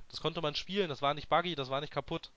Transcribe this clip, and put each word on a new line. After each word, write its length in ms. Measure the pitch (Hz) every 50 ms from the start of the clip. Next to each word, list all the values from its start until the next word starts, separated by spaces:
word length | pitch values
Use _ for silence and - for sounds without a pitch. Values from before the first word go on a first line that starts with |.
| -
Das 140 | - - -
konnte 180 | - 156 160 170
man 160 | 160 147 143
spielen, 320 | - - - 185 202 190
das 140 | 160 135 -
war 120 | 143 139 151
nicht 140 | 147 -
buggy, 260 | - 151 165 170 180 160
das 160 | 143 131 127
war 120 | 135 143
nicht 100 | 151 -
kaputt. 400 | - 143 - - 165 160 - - -